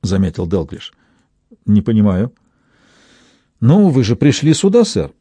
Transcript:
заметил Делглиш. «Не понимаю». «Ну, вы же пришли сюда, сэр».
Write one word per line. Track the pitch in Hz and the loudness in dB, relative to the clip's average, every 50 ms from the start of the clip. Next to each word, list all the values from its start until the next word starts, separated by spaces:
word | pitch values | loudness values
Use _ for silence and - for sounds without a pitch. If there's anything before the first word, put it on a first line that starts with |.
| - | -6
заметил | 92 92 95 98 90 80 - 90 | -4 -2 -2 -2 -2 -4 -6 -8
Делглиш. | 82 85 95 80 69 - - - - _ _ _ _ _ _ _ _ _ _ _ _ - _ _ | -4 -4 -4 -4 -6 -12 -18 -18 -20 _ _ _ _ _ _ _ _ _ _ _ _ -20 _ _
«Не | - 104 104 | 0 0 0
понимаю». | 98 - 117 107 104 104 95 92 104 123 - _ _ _ _ _ _ _ _ _ _ _ _ _ _ _ _ _ _ _ _ _ _ _ _ _ | 0 0 0 0 0 0 0 -2 -4 -6 -8 _ _ _ _ _ _ _ _ _ _ _ _ _ _ _ _ _ _ _ _ _ _ _ _ _
«Ну, | - 113 151 202 208 185 | 2 2 4 4 4 4
вы | 143 123 120 | 2 2 0
же | 101 120 | 0 0
пришли | - - 147 123 - - 151 156 | 0 2 0 0 2 0 0 0
сюда, | - - 196 190 240 233 | 2 0 2 2 2 2
сэр». | - - 104 80 67 _ _ | 2 -2 -6 -6 -6 _ _